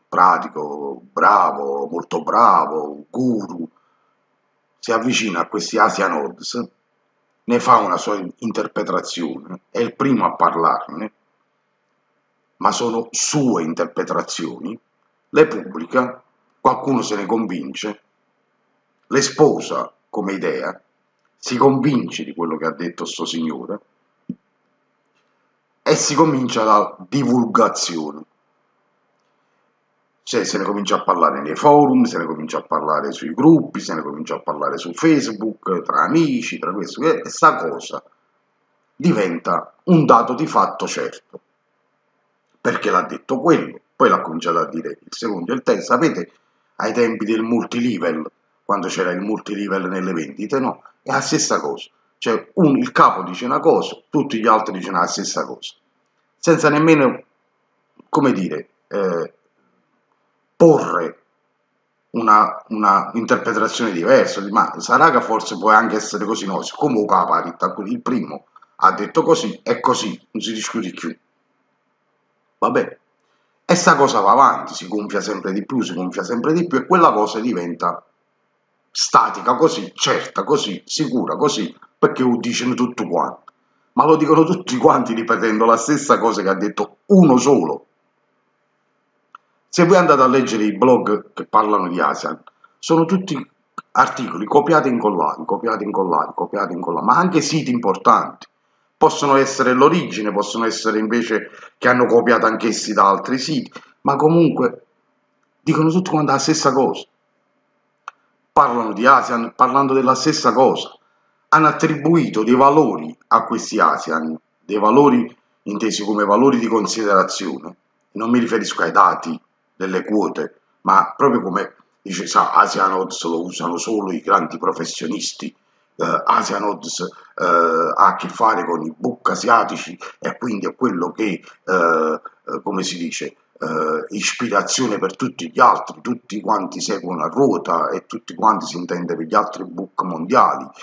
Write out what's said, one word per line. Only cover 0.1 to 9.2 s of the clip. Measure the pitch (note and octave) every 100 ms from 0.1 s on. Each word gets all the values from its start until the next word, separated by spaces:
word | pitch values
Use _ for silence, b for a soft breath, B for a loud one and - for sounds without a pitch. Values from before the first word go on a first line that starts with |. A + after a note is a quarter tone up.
| F2+ F#2 E2+ - D#2 D2 D2 C#2+ B1 -
bravo, | - F#2+ G2+ E2+ D2 C#2 C#2+ C#2+
molto | E2+ E2+ E2+
bravo, | D#2 G#2 A#2 F2+ D#2 D#2 D2+ D2 -
guru, | A#2+ B2+ A2+ F#2+ F2 E2 _ _ _ _ _ _ _ _ _ _ _
si | -
avvicina | A2+ B2 A2+ G#2+ F2
a | E2+
questi | G#2+ - A2+
Asian | A2 - F#2+
Odds, | D#2+ C#2+ - - B2 - _ _ _ _ _ _ _
ne | - A#2+
fa | C3 A#2
una | G2+ E2+
sua | - G2+ F2+ -
interpretazione, | A2+ G#2 G#2 - F#2+ F#2 - -